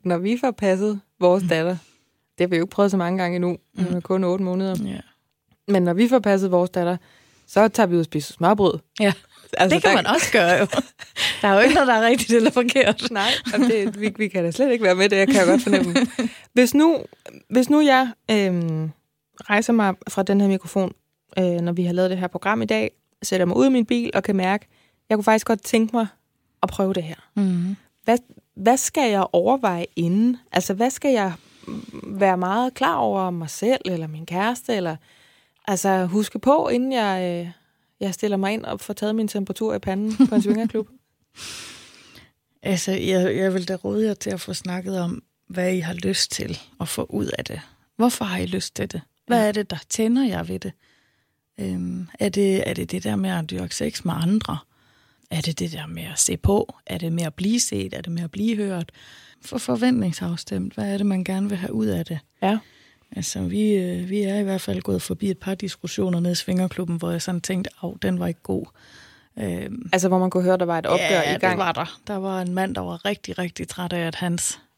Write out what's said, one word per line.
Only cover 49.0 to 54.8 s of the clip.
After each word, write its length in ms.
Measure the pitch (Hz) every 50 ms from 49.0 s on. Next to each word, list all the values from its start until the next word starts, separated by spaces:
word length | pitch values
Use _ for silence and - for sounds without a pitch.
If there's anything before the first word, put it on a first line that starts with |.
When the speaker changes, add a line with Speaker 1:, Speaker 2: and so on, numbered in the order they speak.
| - _ _ _ _
Speaker 2:
Hvad 140 | - 240 233
Speaker 1:
Ja. 60 | 214
Speaker 2:
er 40 | 208
det, 180 | 202 214 202 _
der 80 | - 156 - _
tænder 360 | - - 220 220 240 254 269
jer 160 | 233 185 170 170
ved 160 | 165 185 185
det? 120 | - 190 - _ _ _ _ _ _ _ _ _ _ _ _ _ _ _ _ -
Øhm, 480 | 196 190 185 180 - - 180 180 180 165 - -
er 100 | 208 202
det, 400 | - 196 202 196 190 190 - -
er 40 | 180
det 180 | - 175 170
det 120 | - 185 175
der 120 | 208 214
med 140 | 202 190 190
at 200 | 185 170 160 156
dyrke 260 | 175 185 185 165 -
sex 300 | - - 226 - - -
med 80 | 175 170
andre? 400 | - 165 170 202 220 - - - 156 - _ _ _